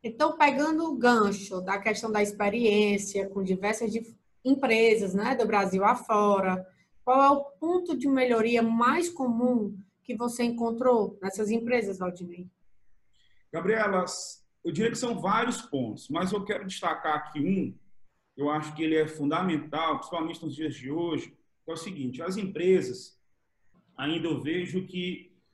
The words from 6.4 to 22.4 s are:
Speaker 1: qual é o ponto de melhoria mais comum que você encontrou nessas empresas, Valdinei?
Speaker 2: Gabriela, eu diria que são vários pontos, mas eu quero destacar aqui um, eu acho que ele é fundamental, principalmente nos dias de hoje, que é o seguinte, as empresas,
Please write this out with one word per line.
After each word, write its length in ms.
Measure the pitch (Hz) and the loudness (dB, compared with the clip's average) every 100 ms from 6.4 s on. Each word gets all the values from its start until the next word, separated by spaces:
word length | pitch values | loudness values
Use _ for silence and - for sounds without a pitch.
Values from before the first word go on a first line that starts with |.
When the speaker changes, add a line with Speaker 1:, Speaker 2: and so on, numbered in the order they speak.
| 185 185 185 _ _ _ | 2 -2 -6 _ _ _
Speaker 1:
qual 180 | - 262 | 2 6
é 80 | 277 | 6
o 140 | 285 - - | 4 0 -6
ponto 380 | 320 359 349 269 | -2 0 0 -2
de 100 | 269 | 0
melhoria 540 | 269 254 226 226 240 | 2 4 4 4 2
mais 480 | 226 226 247 330 349 | 2 4 4 2 0
comum 680 | - 254 226 240 240 196 - - _ | -2 -2 2 2 2 -2 -6 -18 _
que 120 | - 220 | -12 -6
você 280 | 240 240 | -6 -2
encontrou 760 | 240 233 233 233 254 233 196 - | -2 0 -2 2 4 4 2 -4
nessas 280 | 190 214 208 | -8 -4 -2
empresas, 480 | 226 233 247 196 185 | 0 0 0 0 -4
Valdinei? 500 | 180 175 175 175 180 _ _ - - - _ _ _ - _ | -6 -6 -14 -14 -18 _ _ -20 -20 -20 _ _ _ -20 _
Speaker 2:
Gabriela, 540 | 160 180 220 208 185 175 - - - _ _ | -4 0 2 2 2 0 -6 -12 -16 _ _
eu 80 | 170 | -6
diria 200 | 156 226 | 0 0
que 60 | 226 | 0
são 220 | 240 208 | -4 -2
vários 420 | 180 226 247 - | 0 0 0 -4
pontos, 460 | - 139 117 104 - | -4 -4 -4 -6 -6
mas 220 | 156 185 | -4 -2
eu 140 | 208 196 | -4 -4
quero 220 | 202 190 | -6 -6
destacar 480 | - 175 160 160 151 | -4 -4 -2 -2 -2
aqui 240 | - 151 | -4 -4
um, 360 | 156 190 135 - - - - _ _ - | 0 0 -2 -8 -20 -20 -20 _ _ -4
eu 120 | 147 | -2
acho 240 | 151 151 - | -2 -6 -4
que 80 | |
ele 120 | 160 156 | 0 2
é 120 | 156 | 0
fundamental, 880 | - 143 160 185 151 - 147 165 147 | -2 -2 0 0 -2 -2 -2 -2 -2
principalmente 460 | - 170 160 156 | -4 -6 -6 -6
nos 120 | 160 135 | -8 -6
dias 200 | 156 123 | -6 -6
de 160 | 127 | -6
hoje, 440 | 156 170 156 - _ _ _ - | -4 -2 -4 -6 _ _ _ -12
que 60 | |
é 20 | |
o 40 | 165 | -10
seguinte, 440 | 208 165 127 147 | -10 -8 -8 -6
as 160 | 170 | -8
empresas, 840 | 196 | -6